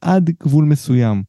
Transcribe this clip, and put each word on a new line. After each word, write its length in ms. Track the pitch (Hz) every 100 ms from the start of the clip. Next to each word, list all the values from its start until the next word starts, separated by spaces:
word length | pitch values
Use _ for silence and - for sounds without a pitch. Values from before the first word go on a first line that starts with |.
עד 300 | 175 190 165 165
גבול 220 | 147 143
מסוים." 580 | 151 147 - 123 117 104